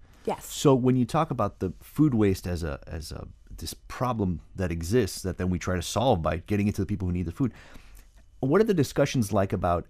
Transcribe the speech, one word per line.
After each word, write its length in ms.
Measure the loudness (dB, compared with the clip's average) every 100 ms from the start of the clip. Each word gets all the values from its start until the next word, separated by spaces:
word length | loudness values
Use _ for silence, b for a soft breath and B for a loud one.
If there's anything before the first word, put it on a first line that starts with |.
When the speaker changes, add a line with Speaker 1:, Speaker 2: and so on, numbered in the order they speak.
| b b -6
Speaker 1:
Yes. 200 | -6 -8
Speaker 2:
So 280 | 2 4
when 220 | 6 4 2
you 80 | 2
talk 240 | 0 0
about 300 | 0 -2 -2
the 140 | -6 -6
food 320 | -10 2 4
waste 340 | 6 4 2 -2
as 160 | -4
a, 160 | -4 -8 -10
as 240 | -12 -10
a, 160 | -12 -14 -18 -18 -14
this 160 | -12
problem 640 | -14 -14 -6 -4 0 0 -2 -8 -6
that 160 | -4
exists 500 | -2 0 2 2 -2
that 140 | -6 -4
then 120 | -2
we 100 | -2
try 160 | -2 -4
to 60 |
solve 400 | -2 0 2 2
by 160 | 2 -2
getting 300 | -2 0 0
it 80 | 0
to 60 |
the 60 | -2
people 200 | -2 -2
who 60 |
need 120 | -2 -4
the 60 |
food, 180 | -2 -2 B B B B B B B -20 -6
what 220 | 2 4
are 40 | 4
the 80 |
discussions 600 | 2 0 2 0 0 0
like 180 | 0 0
about 340 | 0 0 0 -2